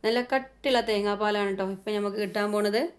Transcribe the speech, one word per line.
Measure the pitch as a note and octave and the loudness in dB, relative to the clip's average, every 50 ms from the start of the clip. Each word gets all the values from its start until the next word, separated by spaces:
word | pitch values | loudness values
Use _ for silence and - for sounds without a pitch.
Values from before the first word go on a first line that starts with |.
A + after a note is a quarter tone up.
| - | 2
നല്ല | G#3+ A#3 B3 B3 B3 | 2 2 2 0 2
കട്ടിയുള്ള | C4+ C4+ C4 - - - - C#4+ B3+ A#3+ A3+ A3+ | 0 -2 -2 -2 -18 -6 0 2 2 2 2 2
തേങ്ങാപ്പാലാണ് | G#3+ G3+ G3+ G#3 G3+ G3 G#3+ G#3 G#3 G#3 G3+ G3 G3 | 0 0 2 0 0 0 0 0 2 0 0 0 -2
ട്ടോ | F#3+ F#3+ F#3+ G3 | -2 -2 -4 -4
ഇപ്പം | F#3+ - G#3+ G#3+ | -6 -6 -4 -2
നമുക്ക് | G#3 G#3 G3+ G3 G#3 G#3 | -2 -2 -2 -2 -4 -4
കിട്ടാൻ | G3 - G#3+ G3+ G#3 G#3 | -4 -2 -2 -2 0 0
പോണത്. | G#3 G#3 G#3 G3+ A3+ C#4+ E4+ - | 0 0 2 2 0 0 -2 -6